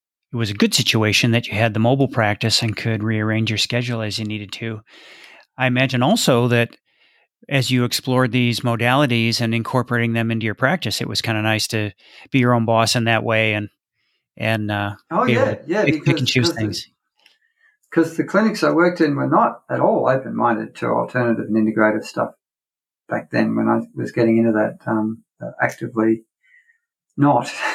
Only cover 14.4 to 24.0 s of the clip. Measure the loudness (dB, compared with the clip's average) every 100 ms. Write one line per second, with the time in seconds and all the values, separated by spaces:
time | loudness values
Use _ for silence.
14.4 | -2 -2 -2 -4 -4 -8 -6 -2 2 2
15.4 | 2 -2 -4 -2 0 0 0 0 0 0
16.4 | 0 -2 -4 -6 -12 _ _ _ _ _
17.4 | _ _ _ _ _ 0 0 0 0 2
18.4 | 2 2 0 4 2 2 0 0 0 2
19.4 | 2 -2 -6 -2 0 2 2 0 -2 -2
20.4 | 0 -2 -6 -6 -2 -2 -2 -2 0 0
21.4 | 0 0 2 2 2 0 -4 -6 -6 -8
22.4 | _ _ _ _ _ _ -8 -8 -4 -2
23.4 | 0 0 0 0 -2 -8